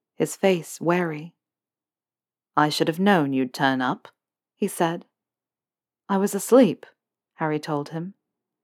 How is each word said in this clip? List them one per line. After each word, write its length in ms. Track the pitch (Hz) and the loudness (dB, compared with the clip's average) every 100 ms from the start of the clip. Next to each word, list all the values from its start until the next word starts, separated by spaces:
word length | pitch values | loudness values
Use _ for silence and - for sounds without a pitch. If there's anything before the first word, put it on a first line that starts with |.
| _ - | _ -6
his 180 | 160 | -6
face 460 | - 196 175 - - | 0 0 0 -4 -6
wary. 560 | 160 175 175 151 165 _ _ _ _ _ _ _ _ _ _ _ _ - | -2 0 -2 -6 -14 _ _ _ _ _ _ _ _ _ _ _ _ -2
"I 140 | 151 | 0
should 180 | 151 160 | 0 -2
have 100 | 160 | 2
known 340 | 196 185 143 | 4 4 2
you'd 220 | 131 127 | 0 -4
turn 260 | - 135 131 | 0 0 0
up," 280 | 127 202 - _ _ _ _ - | -2 -4 -10 _ _ _ _ -8
he 100 | 196 | -8
said. 400 | - 170 175 - _ _ _ _ _ _ _ _ _ - | -2 -4 -4 -14 _ _ _ _ _ _ _ _ _ -4
"I 80 | 196 | -2
was 180 | 196 | 0
asleep," 520 | 202 - 247 208 - - _ _ _ _ | -2 4 6 6 2 -12 _ _ _ _
Harry 260 | - 160 151 | -6 -4 -4
told 300 | 156 147 147 | -4 -6 -6
him. 240 | 160 180 - _ _ _ _ | -10 -12 -16 _ _ _ _